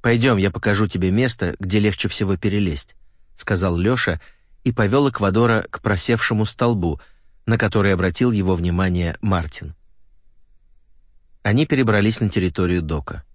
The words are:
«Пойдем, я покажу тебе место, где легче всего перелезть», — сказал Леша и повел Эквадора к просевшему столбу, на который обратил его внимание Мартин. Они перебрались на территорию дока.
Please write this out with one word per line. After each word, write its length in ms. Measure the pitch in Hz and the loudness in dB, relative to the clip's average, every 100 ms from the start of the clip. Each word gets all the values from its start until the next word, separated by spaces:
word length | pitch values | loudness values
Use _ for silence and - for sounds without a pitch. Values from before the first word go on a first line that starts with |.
«Пойдем, 380 | 120 117 127 107 | 2 2 2 2
я 120 | 98 | 2
покажу 380 | 98 107 101 104 | 0 -2 0 0
тебе 240 | 92 92 | 0 0
место, 420 | 101 127 - 92 62 | 2 0 0 -6 -6
где 180 | 95 107 | -2 2
легче 300 | 104 98 95 | 2 0 -4
всего 280 | - 98 95 | -2 -2 -2
перелезть», — 600 | 110 101 98 73 - - - _ - - | 0 0 -2 -4 -10 -18 -20 _ -20 -14
сказал 400 | - 95 95 87 | -4 0 0 0
Леша 440 | 95 127 - 82 - - _ - | 0 0 0 -4 -8 -20 _ -6
и 80 | - | -4
повел 360 | 117 104 127 143 | 0 2 2 2
Эквадора 560 | 123 101 98 117 110 - | 0 0 2 4 2 -2
к 100 | - | -8
просевшему 640 | - 98 - 117 - 110 107 | -4 -2 0 0 0 0 -2
столбу, 540 | - 120 113 85 73 - - - - - | 0 0 0 -2 -4 -10 -20 -20 -12 -2
на 120 | 113 | 0
который 360 | 107 107 101 | 2 2 2
обратил 380 | 92 92 85 123 | 2 0 2 0
его 240 | 110 92 90 | 2 0 0
внимание 600 | 87 87 95 90 87 78 | 0 0 0 0 -2 -4
Мартин. 560 | 107 95 78 - 78 - - - - - - - - - _ - _ - - - _ - | -2 -2 -4 -10 -14 -16 -20 -20 -20 -20 -20 -20 -20 -20 _ -20 _ -20 -20 -20 _ -10
Они 200 | - 113 151 | -2 0 2
перебрались 540 | 139 120 104 104 110 | 2 2 2 2 0
на 80 | 107 | 0
территорию 540 | 101 92 - 90 90 | 0 -2 0 0 0
дока. 400 | 78 80 - - - | -2 -6 -6 -14 -14